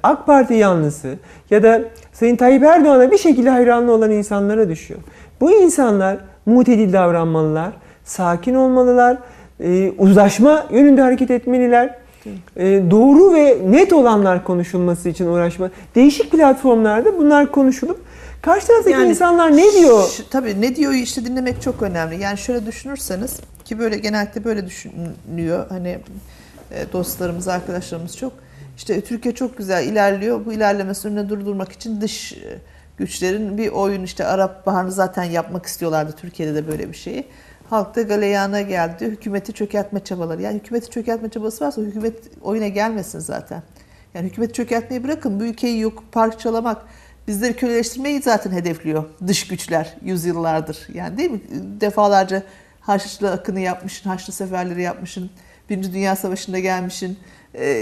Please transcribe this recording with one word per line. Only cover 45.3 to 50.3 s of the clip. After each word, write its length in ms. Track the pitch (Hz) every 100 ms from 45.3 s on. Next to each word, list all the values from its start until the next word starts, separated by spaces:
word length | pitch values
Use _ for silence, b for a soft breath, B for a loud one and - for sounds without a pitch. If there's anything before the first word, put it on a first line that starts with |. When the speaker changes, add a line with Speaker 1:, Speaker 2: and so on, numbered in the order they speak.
| 202
Speaker 2:
bu 40 |
ülkeyi 360 | 233 220 240 233
yok 240 | 220 214 -
parçalamak, 720 | 226 226 226 233 226 233 214 - b b b -
bizleri 280 | 202 240 240
köleleştirmeyi 680 | 247 233 233 254 277 285
zaten 300 | 262 214 196
hedefliyor 520 | 180 170 165 165 156 156 - 185
dış 200 | 180 -
güçler 500 | 180 - 165 156 -
yüzyıllardır. 840 | 185 185 175